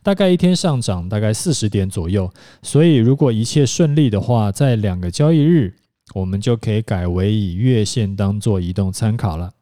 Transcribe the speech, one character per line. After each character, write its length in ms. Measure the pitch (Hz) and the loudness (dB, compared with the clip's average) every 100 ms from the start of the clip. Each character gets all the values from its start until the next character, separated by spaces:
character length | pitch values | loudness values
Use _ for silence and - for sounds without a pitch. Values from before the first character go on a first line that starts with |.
大 140 | - | -2
概 120 | 196 190 | 2 2
一 80 | |
天 200 | 175 180 | 4 2
上 260 | 180 180 131 | 2 0 -2
涨 260 | - 90 87 | -2 -4 -4
大 120 | 107 | -2
概 120 | 107 | 0
四 220 | 110 - | -2 -2
十 160 | 135 107 | -2 0
点 180 | 101 95 | 0 -2
左 220 | - 82 | -4 -2
右。 180 | 98 90 - - _ | -2 -2 -10 -20 _
所 200 | - 143 | 0 4
以 120 | 170 | 4
如 200 | 139 113 | 4 4
果 160 | 139 139 | 4 2
一 120 | 113 | 0
切 200 | 117 151 | 0 0
顺 320 | 131 - 160 | 0 2 2
利 140 | 147 139 | 2 2
的 100 | 101 | 0
话， 320 | 104 120 104 | 0 0 0
在 240 | - 139 113 | 0 0 2
两 220 | 104 90 | -2 -2
个 120 | 90 | -6
交 200 | - 147 | 0 2
易 60 | 165 | 2
日， 340 | 147 175 95 - _ _ _ | 4 2 0 -6 _ _ _
我 100 | 98 | -6
们 160 | 92 98 | -4 -2
就 160 | 104 117 | -2 -2
可 160 | - | -2
以 80 | 107 | -2
改 240 | 113 95 | -2 -4
为 260 | 87 90 98 | -2 0 0
以 220 | 107 98 | 0 -2
月 320 | 87 127 120 | -2 0 2
线 300 | 101 123 101 | 0 -2 -4
当 240 | 98 98 104 | -2 -2 -2
作 200 | 117 95 | -2 -2
移 140 | 87 | -2
动 180 | 90 95 | -2 -4
参 240 | 90 110 | -2 -2
考 220 | 110 101 82 | -2 -4 -6
了。 140 | 87 _ | -10 _